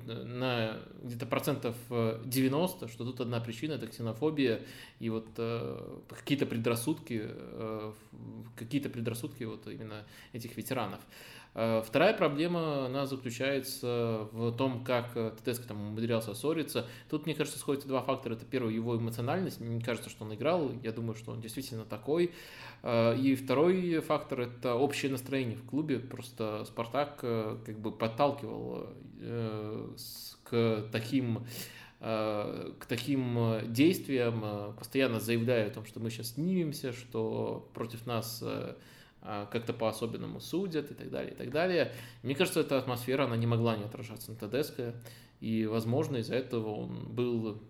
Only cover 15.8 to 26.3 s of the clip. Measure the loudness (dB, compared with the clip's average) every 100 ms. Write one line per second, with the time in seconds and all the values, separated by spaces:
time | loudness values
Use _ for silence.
15.8 | -4 -2 2 2 2 -2 0 0 0 -2
16.8 | -2 -6 -4 -2 0 0 -2 -2 -2 -2
17.8 | 0 0 0 0 -2 -6 -2 0 2 0
18.8 | 2 0 0 -2 0 0 0 -4 -4 -2
19.8 | 0 -2 -4 -10 -8 -2 2 4 2 -2
20.8 | -4 -4 -4 -6 -8 -8 -8 -8 -6 -6
21.8 | -6 -6 0 4 4 0 -16 -14 -16 -8
22.8 | 2 6 6 6 6 4 4 6 8 6
23.8 | 4 2 2 0 0 -2 -2 -2 0 4
24.8 | 4 4 0 0 0 0 0 -2 -2 -2
25.8 | 0 0 -2 -8 -8